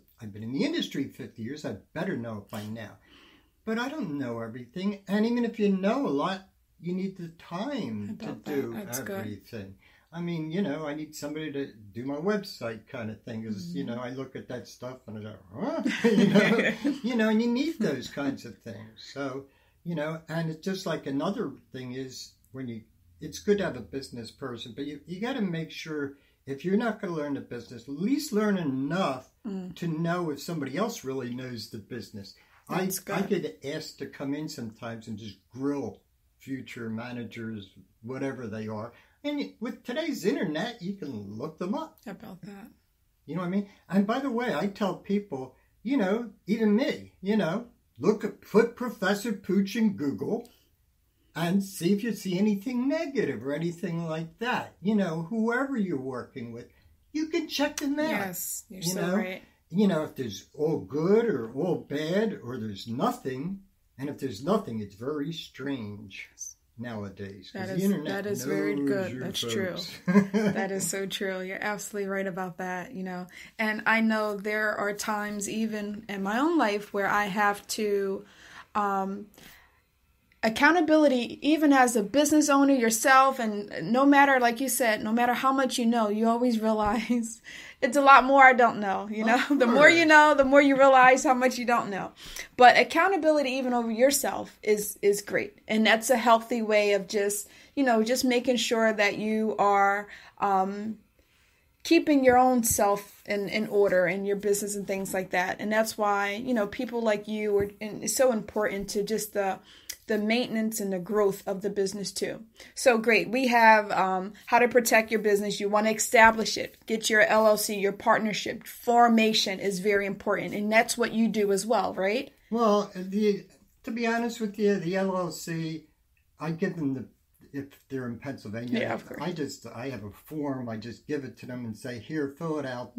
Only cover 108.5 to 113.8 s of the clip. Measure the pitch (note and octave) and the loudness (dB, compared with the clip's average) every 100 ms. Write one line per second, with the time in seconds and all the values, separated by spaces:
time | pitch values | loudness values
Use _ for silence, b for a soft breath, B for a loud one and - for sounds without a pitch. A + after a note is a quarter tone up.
108.5 | A3 G#3+ G3 G3+ G#3 G3+ G#3+ G#3 G3+ G3 | -4 -2 -4 -6 -4 -2 -4 -4 -4 -4
109.5 | F#3 B B B B - G#3+ G#3+ A#3 - | -4 B B B B -4 -2 0 0 0
110.5 | A3+ A3 A3 G3 F#3 F3 G#3 G3+ G3 - | -2 -4 -4 -4 -4 -2 2 2 0 -6
111.5 | F#3+ G3 G3+ F#3+ G3+ F#3+ - G3+ - - | -6 -4 -2 -2 -4 -8 -6 -6 -8 -14
112.5 | _ B - C4+ A#3 A#3 G#3+ F3 B3 B3+ | _ B 2 4 4 4 2 4 0 4
113.5 | A#3+ A3+ A3 | 6 8 8